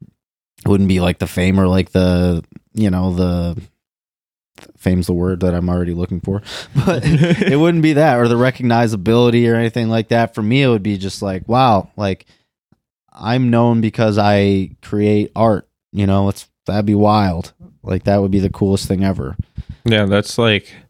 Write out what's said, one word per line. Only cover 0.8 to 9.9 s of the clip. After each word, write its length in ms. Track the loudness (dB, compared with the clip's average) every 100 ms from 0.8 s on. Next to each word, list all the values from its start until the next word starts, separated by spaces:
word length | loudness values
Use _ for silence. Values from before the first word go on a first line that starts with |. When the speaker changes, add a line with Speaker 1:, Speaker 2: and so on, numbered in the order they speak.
| 2
Speaker 1:
be, 120 | 2
like, 180 | 0 -2
the 80 | -4
fame 340 | -2 0 2
or, 80 | 2
like, 220 | 2 0
the, 500 | 0 2 2 0 -2 -6 -20 _
you 160 | -4 -2
know, 220 | 0 -2
the, 460 | -2 -2 -2 -4 -6 -12 _ _ _ _ _ _ _ _ -20 -20 _
fame's 300 | -2 -2 -2
the 60 |
word 260 | -2 -2 -2
that 140 | -2
I'm 140 | -2 -2
already 260 | -2 -4
looking 260 | -4 -6 -6
for, 220 | -6 -6 -8 -16
<laughs> 280 | -6 -2 -2
but 160 | -2
Speaker 2:
<laughs> 20 | 0
Speaker 1:
it 520 | 2 2 2 2 2
wouldn't 220 | 2 2
be 100 | 2
that 260 | 4 2 2
or 80 | 2
the 80 | 2
recognizability 1120 | 0 0 0 0 0 -2 0 2 4 2 2
or 40 |
anything 340 | 0 0 -2
like 200 | -2